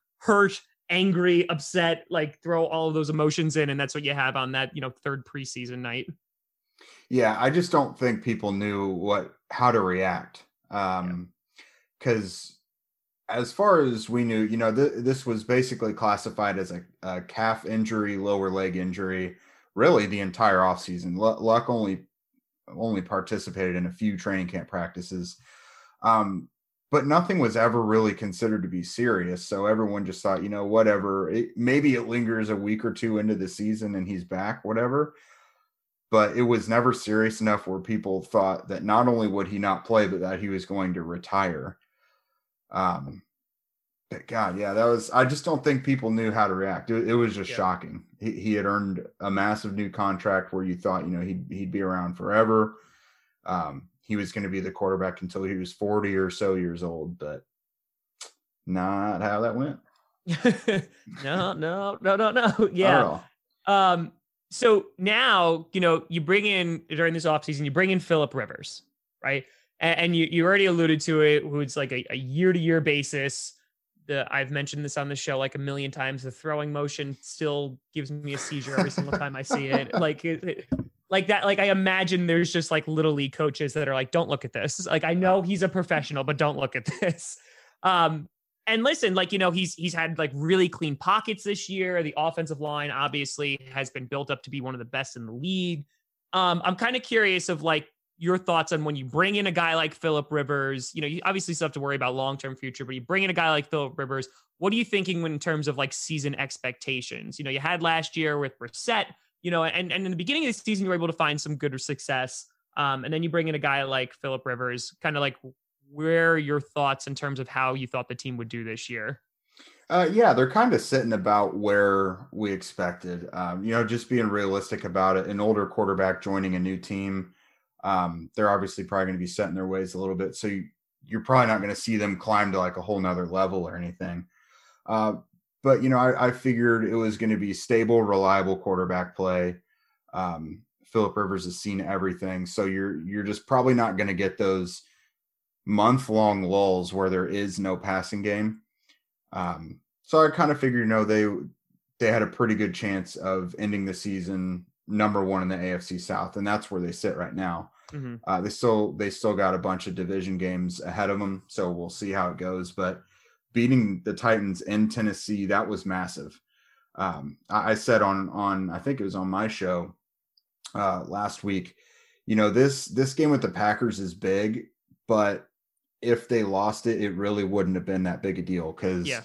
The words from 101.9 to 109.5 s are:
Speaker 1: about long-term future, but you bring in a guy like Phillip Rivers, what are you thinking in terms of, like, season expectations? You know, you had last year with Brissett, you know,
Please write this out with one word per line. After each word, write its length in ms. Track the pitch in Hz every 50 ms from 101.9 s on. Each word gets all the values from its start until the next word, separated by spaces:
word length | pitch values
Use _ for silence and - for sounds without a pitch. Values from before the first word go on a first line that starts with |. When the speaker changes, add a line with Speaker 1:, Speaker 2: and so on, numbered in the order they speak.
| 139
Speaker 1:
about 180 | 135 131 127 127
long-term 420 | 131 131 135 135 135 - 135 131
future, 300 | - - 131 123 - 131
but 80 | 123 131
you 80 | 127
bring 220 | 120 - 180 196 196
in 80 | 190
a 20 | 170
guy 160 | 170 165 160
like 180 | 156 147 147
Phillip 300 | - 165 151 143 135 -
Rivers, 320 | - 139 127 135 135 131 - _ _ _ _ _ -
what 120 | 165 202
are 40 | 214
you 100 | 233 233
thinking 380 | - 208 196 185 185 180 170 165
in 140 | 160 151 147
terms 280 | - 175 160 151 143
of, 80 | 147 135
like, 160 | 139 135 131
season 440 | - - - - 160 147 135 143 139
expectations? 1040 | - 143 131 - - - 127 123 - - 139 135 123 120 - 120 113 110 - 143 -
You 60 | 147
know, 60 | 135
you 80 | 135 135
had 220 | 143 160 180 170
last 340 | 165 165 160 160 151 - -
year 220 | 160 156 151 147
with 200 | 147 143 135 - -
Brissett, 480 | 113 117 - - - 233 226 214 - - - _ _ _ _ _
you 80 | -
know, 140 | 175